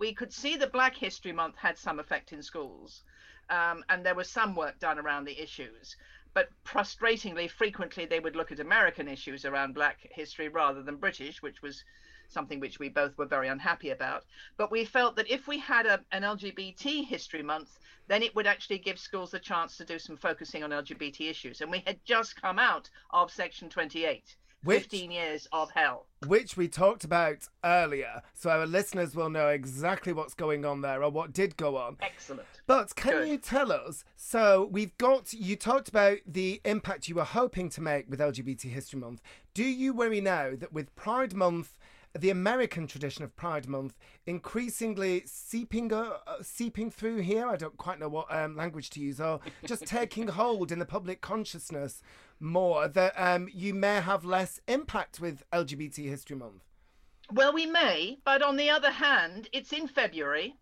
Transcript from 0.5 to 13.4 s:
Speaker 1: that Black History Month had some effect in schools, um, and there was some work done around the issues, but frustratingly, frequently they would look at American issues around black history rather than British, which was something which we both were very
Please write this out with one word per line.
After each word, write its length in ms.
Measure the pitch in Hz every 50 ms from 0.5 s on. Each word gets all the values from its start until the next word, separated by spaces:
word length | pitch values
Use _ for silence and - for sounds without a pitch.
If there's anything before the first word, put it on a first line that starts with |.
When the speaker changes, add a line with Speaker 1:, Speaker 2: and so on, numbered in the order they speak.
| 330
Speaker 1:
that 160 | 285 269 262 262
Black 240 | 254 254 254 254
History 360 | - - 190 190 - - 185 165
Month 220 | 165 165 160 -
had 220 | - - - 202 -
some 220 | - 185 156 151
effect 320 | 151 - 156 143 - - 160
in 100 | 147 139
schools, 600 | - - 165 143 127 90 69 - - - - - - - - - - - - _ -
um, 340 | 170 175 170 170 170 170 - -
and 160 | 185 180 180
there 120 | 185 180
was 120 | 180 180 -
some 280 | - 196 190 202 185
work 240 | 170 156 143 139 -
done 180 | 180 160 151 151
around 280 | 147 151 143 143 143
the 140 | 143 135 139
issues, 540 | 156 147 - - 135 113 113 113 - - - - - - - - - - -
but 160 | 170 175 - - _ _
frustratingly, 840 | - - - 202 - - - 220 226 226 220 - 202 165 170 175 170
frequently 540 | - - 226 208 202 - 180 170 - 190 170
they 160 | 156 170 165
would 160 | 160 160 147
look 160 | 160 160 - 147
at 80 | 139
American 480 | 147 156 202 220 202 170 165 - 147 143
issues 360 | 135 - - 147 135 135 -
around 300 | 139 139 139 139 135 127
black 240 | 147 147 143 - - - -
history 380 | - 165 151 147 - - 156 151
rather 340 | 151 165 156 143 139 139 131
than 140 | 143 147
British, 440 | 143 190 196 - - 131 147 170 -
which 220 | - 143 - - -
was 220 | 143 139 - - - - - - - - - - -
something 300 | - 170 143 - 147 139
which 200 | 135 127 - -
we 100 | 147 139
both 280 | - 151 143 139 -
were 100 | - 147
very 220 | 139 147 135